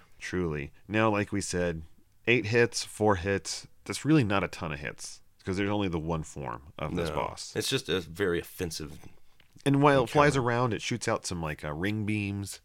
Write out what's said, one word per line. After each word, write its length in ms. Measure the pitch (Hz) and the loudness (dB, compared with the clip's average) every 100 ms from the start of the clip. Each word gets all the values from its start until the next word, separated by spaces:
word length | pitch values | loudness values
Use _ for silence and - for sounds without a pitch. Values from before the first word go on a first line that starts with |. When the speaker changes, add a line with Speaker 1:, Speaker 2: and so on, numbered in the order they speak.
| - - | -18 -14
Speaker 1:
Truly. 520 | - 90 85 76 69 - - | -6 -2 0 -2 -6 -12 -4
Now, 240 | 107 110 | 2 4
like 220 | 104 101 | 2 0
we 80 | 101 | -2
said, 420 | - 90 87 80 78 - _ _ - | -2 0 0 -2 -10 -18 _ _ 2
eight 200 | 120 101 | 2 4
hits, 380 | 120 117 - | 4 4 2
four 320 | - - 107 92 | -8 0 2 4
hits, 500 | 98 98 - - - - | 0 -2 -2 -10 -12 -14
that's 200 | - 101 | -10 -4
really 180 | 135 156 | 4 4
not 200 | 104 98 | 4 2
a 40 | 87 | 0
ton 240 | - 82 | -4 -8
of 60 | 73 | -6
hits, 420 | 65 - - - - _ | -8 -10 -14 -16 -20 _
'cause 120 | - 92 | -4 -2
there's 140 | 101 | 0
only 180 | 104 95 | 0 0
the 100 | 82 | -2
one 240 | 80 80 | -2 -4
form 500 | 76 76 65 58 69 - | -6 -10 -10 -10 -14 -8
of 160 | 76 | -6
this 140 | 90 80 | -2 -2
Speaker 2:
No. 80 | 76 | -2
Speaker 1:
boss. 360 | 50 - - - | -4 -6 -8 -4
Speaker 2:
It's 120 | - | -2
just 200 | 135 - | -2 -2
a 120 | 90 | -4
very 380 | 80 82 98 85 | -4 -2 0 0
offensive 600 | - - 87 - 73 76 - - - - - - 139 | -4 -6 -6 -6 -10 -12 -18 -20 -20 -20 -20 -4 2
Speaker 1:
And 160 | 139 | 6
while 220 | 147 139 | 6 6
it 60 | 113 | 4
flies 260 | 147 147 139 | 6 6 4
Speaker 2:
encounter. 120 | 120 | 2
Speaker 1:
around, 240 | 120 123 | 2 2
it 80 | 98 | 0
shoots 260 | - 98 - | -4 -4 -2
out 180 | 107 - | -2 -2
some, 160 | 87 | -4
like, 220 | 78 76 | -4 -4
uh, 80 | 76 | -6
ring 340 | 73 98 107 104 | -2 -2 -2 -2
beams, 540 | 107 101 101 98 - | -2 -2 -4 -8 -12